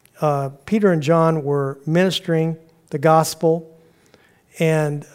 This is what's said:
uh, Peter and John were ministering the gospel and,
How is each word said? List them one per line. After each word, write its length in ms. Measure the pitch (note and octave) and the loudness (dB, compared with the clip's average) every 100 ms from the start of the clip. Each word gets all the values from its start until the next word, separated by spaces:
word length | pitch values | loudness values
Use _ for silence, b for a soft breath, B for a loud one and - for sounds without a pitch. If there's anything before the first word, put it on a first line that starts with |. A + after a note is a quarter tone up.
| _ - | _ -6
uh, 280 | D3+ C#3+ C#3 C#3 - | -4 -2 -6 -12 -6
Peter 260 | G#3+ G3+ | 0 2
and 120 | E3 | 2
John 400 | C#3+ E3 E3 D#3+ | 2 2 2 0
were 340 | C#3 C#3+ C#3 C#3 - | -2 -2 -4 -6 -2
ministering 720 | E3 F#3 D#3+ - D#3+ D#3+ D#3+ - _ _ | 0 0 -2 -4 -2 -2 -6 -12 _ _
the 80 | D3+ | -2
gospel 760 | D#3+ D#3+ D#3+ - E3 E3 E3 - b b b b b b b - | 2 4 2 -2 -2 -2 -4 -20 b b b b b b b -4
and, 460 | D#3+ D#3 D3+ D3 - | 0 0 -2 -6 -12